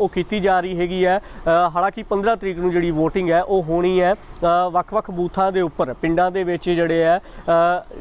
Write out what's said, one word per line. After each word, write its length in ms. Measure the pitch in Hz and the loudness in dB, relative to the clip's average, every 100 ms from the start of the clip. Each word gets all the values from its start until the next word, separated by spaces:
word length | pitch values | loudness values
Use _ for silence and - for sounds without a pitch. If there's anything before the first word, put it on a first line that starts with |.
ਉਹ 80 | 196 | -2
ਕੀਤੀ 300 | 185 175 214 | -2 -4 0
ਜਾ 200 | 190 185 | 2 2
ਰਹੀ 200 | 180 175 | 0 -4
ਹੈਗੀ 260 | 175 185 180 | -2 0 2
ਹੈ। 140 | 190 | 2
ਅ, 300 | - - - 165 175 165 | -2 -8 0 2 2 2
ਹਾਲਾਂਕਿ 280 | 196 214 | -2 -2
ਪੰਦਰਾਂ 340 | 214 202 202 220 | -4 -2 0 -2
ਤਰੀਕ 220 | 196 170 | -2 -2
ਨੂੰ 120 | 180 | 0
ਜਿਹੜੀ 200 | 175 170 | 0 0
VOTING 380 | 156 160 196 180 | 0 0 0 0
ਹੈ 140 | 165 | 0
ਉਹ 200 | 180 190 | 2 -2
ਹੋਣੀ 380 | 160 170 180 185 | 0 0 2 2
ਹੈ। 120 | 180 | 2
ਅ, 560 | 202 - - 170 175 180 | 0 -6 -4 0 2 2
ਵੱਖ-ਵੱਖ 420 | 175 170 208 - | -2 -2 -4 -4
ਬੂਥਾਂ 400 | 175 175 190 190 | -4 -4 0 0
ਦੇ 100 | 190 | 0
ਉੱਪਰ 320 | 170 - 151 | -2 -2 -4
ਪਿੰਡਾਂ 380 | 120 165 165 180 | -2 0 2 2
ਦੇ 120 | 185 | 0
ਵਿੱਚ 260 | 180 175 180 | -2 -2 0
ਜਿਹੜੇ 340 | 170 170 165 | 0 2 2
ਹੈ, 160 | 165 180 | 4 2
ਅ, 680 | - - - 170 170 180 - - | 0 -10 0 2 4 0 -6 -10